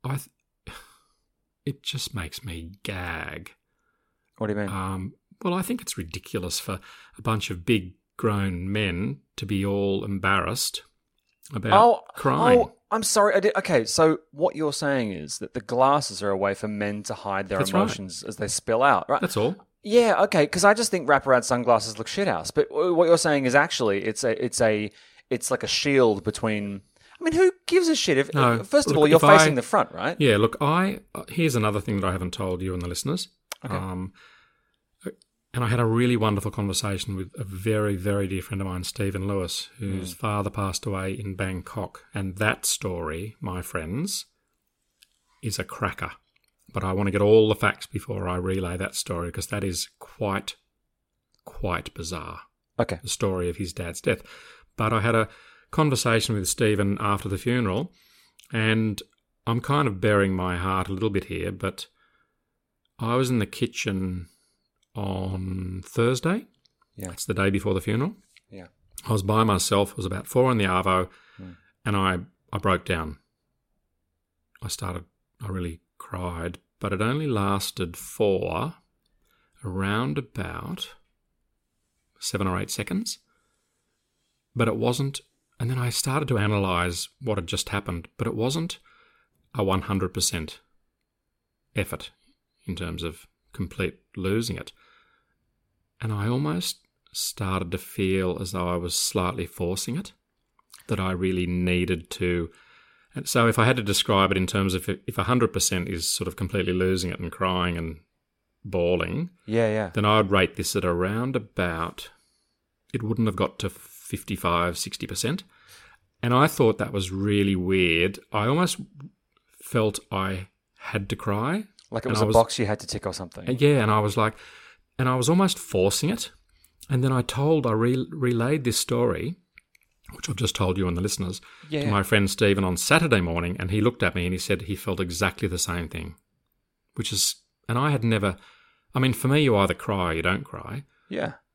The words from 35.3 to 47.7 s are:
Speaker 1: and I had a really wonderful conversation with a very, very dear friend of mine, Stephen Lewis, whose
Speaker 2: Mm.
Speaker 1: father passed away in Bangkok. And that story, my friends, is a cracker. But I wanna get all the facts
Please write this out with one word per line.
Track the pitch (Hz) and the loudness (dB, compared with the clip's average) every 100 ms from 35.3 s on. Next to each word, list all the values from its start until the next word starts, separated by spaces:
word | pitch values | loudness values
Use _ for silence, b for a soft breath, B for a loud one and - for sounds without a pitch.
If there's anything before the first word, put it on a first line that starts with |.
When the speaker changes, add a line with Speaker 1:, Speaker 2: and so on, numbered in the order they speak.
| _ _ | _ _
Speaker 1:
and | 123 | -4
I | 117 | 0
had | 120 | 2
a | 117 | 2
really | 113 123 120 | 4 2 2
wonderful | 107 101 104 | 2 0 -2
conversation | - 101 95 104 95 - 95 | -2 -2 -2 -2 -4 -6 -6
with | 92 - | -8 -10
a | 98 | -10
very, | 95 104 107 107 95 | -6 -2 0 0 0
very | 98 101 95 | 0 0 0
dear | 95 | -4
friend | - 98 | -4 -6
of | 95 | -4
mine, | 90 | -4
Stephen | 87 - 98 95 95 | -6 -4 -4 -2 -2
Lewis, | 101 87 - - - | -2 -4 -6 -10 -8
whose | 98 95 92 | -6 -4 -6
Speaker 2:
Mm. | 87 | -6
Speaker 1:
father | 110 104 98 | -4 -2 -2
passed | - 98 95 113 | -2 -4 -4 -4
away | 95 95 | -4 -4
in | - 101 92 | -6 -8 -4
Bangkok. | 95 92 - - 92 - _ | -4 -4 -8 -8 -8 -12 _
And | 101 95 92 | -6 -6 0
that | 107 - - | 0 0 -4
story, | - 101 87 80 80 107 - | -4 -4 -6 -6 -6 -10 -10
my | 101 90 | -8 -8
friends, | 85 90 80 110 190 - - _ _ _ _ _ _ _ _ _ _ _ | -6 -8 -6 -6 -4 -8 -10 _ _ _ _ _ _ _ _ _ _ _
is | 110 - | -8 -6
a | |
cracker. | 95 - 98 - - - _ _ _ _ - | -8 -6 -6 -6 -10 -10 _ _ _ _ -8
But | 101 | -4
I | 95 | -2
wanna | 92 101 | 0 0
get | 101 | 4
all | 101 110 107 | 8 8 6
the | 107 | 4
facts | 110 | 2